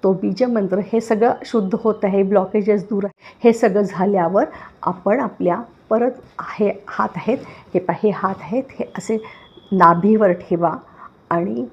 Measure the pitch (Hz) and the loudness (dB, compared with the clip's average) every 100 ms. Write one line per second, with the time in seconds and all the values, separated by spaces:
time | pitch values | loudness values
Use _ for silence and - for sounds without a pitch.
0 | 190 190 202 185 247 226 196 185 196 226 | 2 0 -2 0 0 0 0 -2 0 -2
1 | 226 214 226 - - 233 190 220 220 214 | 0 2 2 0 -2 -2 0 0 0 0
2 | 202 196 196 202 185 214 202 208 185 202 | 0 2 2 2 2 -2 2 0 0 -4
3 | 196 _ - - 233 226 233 190 196 165 | -4 _ -20 2 2 4 2 2 -2 0
4 | 185 196 170 196 302 - - - - 180 | 0 2 2 2 0 -6 -20 -8 -6 -4
5 | - 240 233 - 180 170 240 - _ 220 | 0 0 -2 -2 -2 -2 -6 -20 _ 0
6 | 240 254 - - - - 208 - - - | 0 -2 -16 -16 -14 -2 -2 -2 -10 -4
7 | - - - 262 - - - 185 - 175 | -4 -4 -4 -4 -6 -20 -4 -4 -2 0
8 | 214 - 190 190 151 233 269 - - - | -2 0 -4 -6 -6 -6 -6 -12 -12 -10
9 | - 220 220 - - - - 190 170 170 | -6 -6 -6 -20 -20 -20 -4 4 6 6
10 | 196 220 208 175 - 175 170 175 - - | 4 4 4 0 -2 -2 -2 -4 -14 -20
11 | - _ _ 170 185 233 247 | -20 _ _ -4 -2 -6 -8